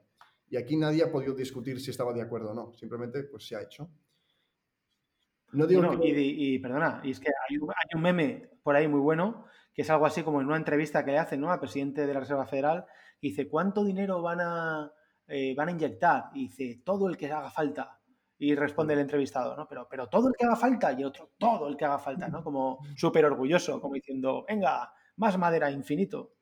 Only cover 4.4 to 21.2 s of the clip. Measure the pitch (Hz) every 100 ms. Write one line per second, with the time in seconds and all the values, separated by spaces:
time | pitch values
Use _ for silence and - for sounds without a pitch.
4.4 | _ _ _ _ _ _ _ _ _ _
5.4 | _ 135 160 185 175 170 160 143 139 156
6.4 | 139 131 123 135 160 117 139 131 151 139
7.4 | 131 147 151 - 165 160 170 180 139 117
8.4 | - _ 147 143 156 143 143 160 196 226
9.4 | - - _ - 135 156 151 170 160 147
10.4 | 135 160 151 147 156 160 139 143 165 143
11.4 | 156 175 139 143 139 143 143 139 127 143
12.4 | 127 139 143 175 - - - _ 175 147
13.4 | 135 156 190 208 202 190 196 180 170 170
14.4 | 170 170 165 156 147 _ _ _ - 143
15.4 | 135 135 160 175 143 104 170 - - 139
16.4 | 127 - 127 117 - 196 190 160 143 151
17.4 | 135 - 151 139 123 - _ _ _ -
18.4 | 143 143 151 165 156 147 139 147 135 131
19.4 | 123 135 151 131 123 135 123 196 254 240
20.4 | 240 226 247 247 165 131 139 -